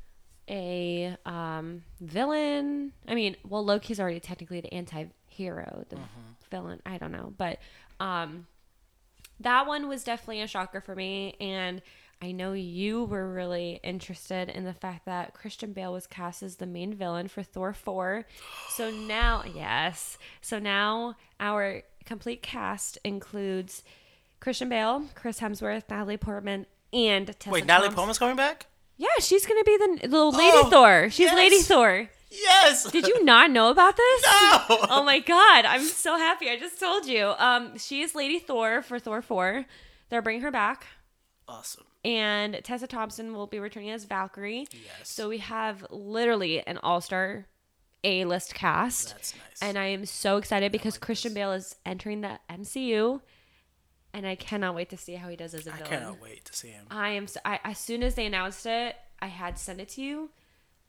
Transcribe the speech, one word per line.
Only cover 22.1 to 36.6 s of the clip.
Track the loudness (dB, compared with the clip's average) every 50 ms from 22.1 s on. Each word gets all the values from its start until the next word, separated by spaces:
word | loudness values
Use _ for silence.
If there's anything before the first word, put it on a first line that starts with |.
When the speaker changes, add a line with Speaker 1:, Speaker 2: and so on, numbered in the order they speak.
| -14 -12 -10 -10 -10 -10 -10
Speaker 1:
cast | -12 -10 -8 -6 -6 -6 -6 -8 -10 -10 -8 -8
includes | -8 -8 -8 -10 -10 -10 -6 -6 -4 -4 -6 -6 -8 -14 -20 -20 _ -20 _ _ _ _ _ _ _ _ _
Christian | -6 -6 -6 -4 -4 -4
Bale, | -2 -2 0 0 -2 -2 -4 -10 -14
Chris | -10 -10 -10 -8 -6
Hemsworth, | -6 -8 -6 -6 -6 -6 -6 -6 -8 -8
Natalie | -8 -8 -6 -6 -6 -8
Portman, | -6 -8 -8 -8 -6 -6 -8 -8 -8 _ _ _ _ -6
and | -2 0 2 2 2 2 0 -4
Tessa | -10 -14 -8 -2
Speaker 2:
Wait, | -2 -2 4
Natalie | 6 6 6 6 4
Speaker 1:
Thompson. | 0
Speaker 2:
Portman's | 0 -2 -2 -2 0
coming | 0 0 0
back? | 0 0 0 -2 -4 -14 _ _ _ _ _ _ -4
Speaker 1:
Yeah, | -2 0 0 2
she's | 2 4 2 2 4
gonna | 2 2 2 4
be | 6 6 6
the | 4 2 2 0 -2 2
little | 4 6 6 6
Lady | 6 8 8 10 10 10
Speaker 2:
Oh, | 10 10
Speaker 1:
Thor. | 12 12 12 12 12 10 6 4
She's | 4 4 6 6
Speaker 2:
yes. | 8
Speaker 1:
Lady | 8 8 10 10 8
Thor. | 8 8 6 8 8 6 6 4 -2 -6 -12 _ _ -18
Speaker 2:
Yes. | -10 -2 4 8 8 10 10 8 6 4 -2 0
Speaker 1:
Did | 0 2 2 4
you | 4 6 8
not | 8 10 10 10 8
know | 8 6 6 6
about | 8 8 8 8 8
this? | 6 4 6 6 6 6
Speaker 2:
No. | 6 8 8 10 8 8 6 6 4 2 4 4 2
Speaker 1:
Oh | 2 4 4
my | 4 4 4
God. | 4 4 6 10 10 12 12 10 8
I'm | 6 2 2 0
so | -2 -4 -4 -2 0 0 2
happy. | 2 2 0 0 -2 -6
I | -6
just | -6